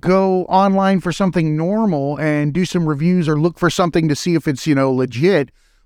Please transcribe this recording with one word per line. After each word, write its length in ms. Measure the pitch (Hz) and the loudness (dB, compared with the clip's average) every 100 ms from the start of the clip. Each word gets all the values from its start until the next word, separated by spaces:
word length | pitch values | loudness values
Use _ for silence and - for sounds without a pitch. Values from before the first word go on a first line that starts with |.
go 440 | 175 190 190 185 - | 0 2 2 0 0
online 520 | 190 196 190 196 190 | 2 2 2 2 0
for 140 | 175 | -2
something 440 | - 196 175 160 151 | -2 -2 0 0 -2
normal 640 | 170 214 214 147 139 143 | -2 0 0 -2 -4 -4
and 340 | 151 147 147 | -2 -2 -2
do 120 | 151 | -2
some 240 | 180 180 156 | -2 -2 -2
reviews 400 | 143 170 180 156 | 0 0 2 0
or 100 | 151 | 0
look 220 | 170 - | 0 0
for 100 | 175 | 0
something 380 | - 175 175 160 | 0 0 2 0
to 80 | 139 | 0
see 180 | 180 | 0
if 140 | 165 160 | 0 0
it's, 180 | 131 160 | -2 0
you 80 | |
know, 160 | 139 135 | 0 0
legit 600 | 127 127 117 175 175 131 _ _ _ | 0 -2 0 2 2 -2 _ _ _